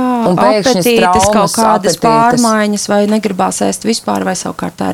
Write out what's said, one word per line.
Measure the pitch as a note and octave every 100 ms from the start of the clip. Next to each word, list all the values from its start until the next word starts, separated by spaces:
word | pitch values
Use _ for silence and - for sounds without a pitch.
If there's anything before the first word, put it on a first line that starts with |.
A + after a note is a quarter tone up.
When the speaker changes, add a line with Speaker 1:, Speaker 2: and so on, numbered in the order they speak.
| B3+ A#3+ A3+
Speaker 1:
Un | D#3+
pēkšņi | D4+ G#3+ C4
Speaker 2:
apetītes, | G3 G#3 A#3 F3+ F#3 G3
kaut |
Speaker 1:
traumas, | G#3+ G3
Speaker 2:
kādas | - A3 G#3+ F#3 D#3
Speaker 1:
apetītes. |
Speaker 2:
pārmaiņas, | A#3 A3+ A#3 A#3+ A#3 A3 G#3 G#3 -
vai | G3+ G#3
negribās | A3 G3+ F#3 F#3 -
ēst | G3 F#3+ G#3
vispār, | A3+ - G3+
vai | F#3+
savukārt | F#3 F#3+ F#3 F3+ -
tā | F#3+